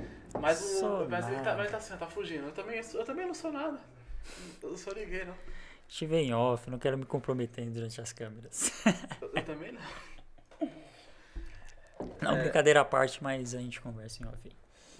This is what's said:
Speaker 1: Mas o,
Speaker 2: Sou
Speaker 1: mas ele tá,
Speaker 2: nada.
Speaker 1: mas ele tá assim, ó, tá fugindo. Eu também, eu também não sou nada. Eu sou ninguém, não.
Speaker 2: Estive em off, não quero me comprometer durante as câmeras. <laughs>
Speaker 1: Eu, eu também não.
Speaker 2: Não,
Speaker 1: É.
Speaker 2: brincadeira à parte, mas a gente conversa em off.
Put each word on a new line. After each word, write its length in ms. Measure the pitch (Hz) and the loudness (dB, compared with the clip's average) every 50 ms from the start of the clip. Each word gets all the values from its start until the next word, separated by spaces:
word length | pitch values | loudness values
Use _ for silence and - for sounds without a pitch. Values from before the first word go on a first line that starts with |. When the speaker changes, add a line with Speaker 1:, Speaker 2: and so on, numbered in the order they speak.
| - - - - - - - - | -2 -6 -10 -14 -12 -8 -4 0
Speaker 1:
Mas 220 | - - - - 403 | 4 4 4 4 4
o, 180 | 403 - 190 | 0 0 2
Speaker 2:
Sou 280 | 190 208 202 190 165 - | 2 2 2 2 2 2
Speaker 1:
mas 180 | - 175 170 - | 0 0 0 0
ele 80 | 127 | -2
tá, 60 | - 135 | 0 2
Speaker 2:
nada. 140 | 220 180 | 2 2
Speaker 1:
mas 80 | 202 202 | 2 2
ele 40 | 208 220 | 0 -2
tá 40 | |
assim, 160 | 214 - - 196 | -4 -6 -6 -8
ó, 20 | 180 | -8
tá 80 | 170 | -8
fugindo. 400 | - - 208 196 165 165 151 139 | -6 -6 -4 -4 -4 -4 -4 -4
Eu 60 | 147 156 | -6 -6
também, 280 | - 196 214 233 220 233 - - | -6 -6 -6 -4 -6 -6 -4 -4
eu 100 | - 226 | -4 -2
também 220 | 269 269 339 370 | -2 -2 -2 -2
não 80 | 359 311 | -2 -4
sou 180 | - - 320 294 | -4 -4 -4 -2
nada. 260 | 277 294 311 285 269 - - - - - - - - - - - - 180 180 170 - - | -2 -2 -2 -4 -4 -8 -14 -20 -18 -12 -8 -8 -6 -6 -8 -10 -12 -12 -14 -14 -10 -8
Eu 140 | 151 175 185 | -8 -8 -6
sou 160 | - 196 196 | -6 -6 -6
ninguém, 320 | 220 208 170 180 185 185 | -6 -6 -4 -4 -4 -4
não. 80 | 175 180 - - - - - - - - - - | -4 -8 -10 -10 -10 -8 -8 -10 -12 -16 -18 -18
Speaker 2:
Estive 300 | - - - 165 156 160 | -12 -6 -4 0 2 4
em 160 | 165 151 131 117 | 4 6 6 6
off, 380 | 117 120 127 123 117 - - | 6 6 6 4 2 0 -4
não 80 | 127 120 | -4 0
quero 180 | - 143 131 | 2 2 2
me 80 | 135 131 | 2 0
comprometer 640 | - - 139 - - 131 127 120 120 - - 120 117 | 0 -2 0 2 2 2 2 2 -2 -2 -4 -4 -4
durante 300 | 113 117 113 113 113 - | -2 -4 -4 -4 -6 -6
as 120 | 117 - - | -8 -8 -8
câmeras. 580 | - 117 110 107 113 117 - - - - - - - - 220 175 | -8 -8 -8 -8 -10 -14 -10 -4 0 0 0 2 4 6 6 6
<laughs> 240 | - - - - - | 6 2 -8 -8 -8
Speaker 1:
Eu, 100 | - - - | -6 -2 -2
eu 100 | 165 156 | -2 -2
também 280 | 160 156 147 165 214 247 | -2 -4 -6 -8 -10 -10
não. 100 | - - - - - - - - - - - - - - - - - - - - - - - - - - - - - - - - - - - - - - - - - - - - - - - - - | -10 -10 -10 -12 -12 -12 -14 -14 -14 -16 -16 -20 -20 -20 -14 -8 -4 -4 -4 -4 -6 -16 -18 -20 -20 -20 -20 -20 -20 -18 -12 -10 -10 -8 -8 -10 -12 -12 -14 -14 -16 -18 -16 -12 -10 -10 -10 -6 -2
Speaker 2:
Não, 160 | - - - | 0 2 4
Speaker 1:
É. 60 | 151 156 | 4 4
Speaker 2:
brincadeira 380 | 156 - 160 147 151 147 147 | 4 6 8 10 10 10 10
à 40 | 135 | 10
parte, 380 | - - 131 131 131 - - 147 | 8 6 6 6 6 4 -2 -2
mas 320 | 139 135 131 127 120 123 | -2 -2 -2 -2 -4 -4
a 40 | 123 | -4
gente 220 | 123 123 120 - | -6 -6 -8 -8
conversa 420 | - 123 117 110 110 113 - - 123 | -8 -8 -10 -8 -10 -10 -10 -8 -8
em 40 | |
off. 260 | 123 120 113 - - - - - - - - - - - - | -8 -8 -8 -12 -12 -16 -18 -20 -20 -20 -20 -20 -20 -20 -20